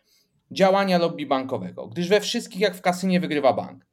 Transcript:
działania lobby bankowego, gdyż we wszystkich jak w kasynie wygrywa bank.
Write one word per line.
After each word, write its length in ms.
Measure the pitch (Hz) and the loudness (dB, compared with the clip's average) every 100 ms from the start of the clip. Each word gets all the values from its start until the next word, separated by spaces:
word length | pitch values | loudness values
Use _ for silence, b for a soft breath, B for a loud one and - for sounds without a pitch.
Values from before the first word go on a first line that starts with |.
| _ _ _ _ _ | _ _ _ _ _
działania 460 | 120 190 196 196 180 | 2 4 4 2 2
lobby 280 | 170 143 147 | 0 -2 -2
bankowego, 600 | 135 131 123 90 82 78 | -2 -2 -6 -8 -12 -10
gdyż 220 | 117 175 | -6 2
we 120 | 208 | 2
wszystkich 400 | 202 240 - 185 | 2 -4 -6 -2
jak 140 | 202 180 | -2 -2
w 60 | |
kasynie 380 | 185 180 190 180 | -2 0 2 0
wygrywa 340 | 165 147 131 | 0 2 2
bank. 320 | 104 - - _ | 2 -2 -12 _